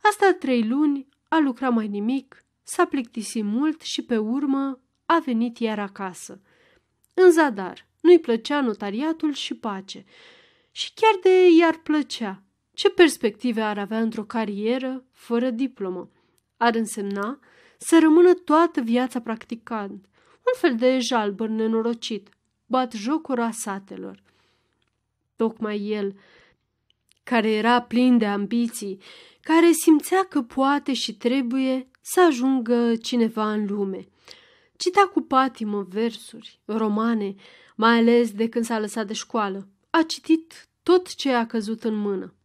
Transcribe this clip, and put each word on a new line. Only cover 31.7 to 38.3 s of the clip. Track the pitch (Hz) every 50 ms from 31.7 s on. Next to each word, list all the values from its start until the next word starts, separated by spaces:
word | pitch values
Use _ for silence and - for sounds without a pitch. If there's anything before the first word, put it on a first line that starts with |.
| 262 262 254 _ _ _
să | _ - - 359
ajungă | 359 339 277 240 247 269 269 262 233 226 240 240 240 233 226
cineva | 226 226 - 254 240 226 220 226 220 214 214
în | 214 208 214
lume. | 196 202 208 196 196 190 190 185 _ _ _ _ - - - _ _ _ _ _ _ _
Citea | _ - 359 359 403 392
cu | 381 - 302
patimă | - - 269 262 262 262 254 - 226 208 208 202 202 180
versuri, | 180 214 226 233 220 - - - - 226 - - _ _ _
romane, | - 208 226 220 214 208 214 220 233 233 220 202 196 196 - - - - - _ _ _
mai | - 185 226 233 233
ales | 233 233 240 240 240 220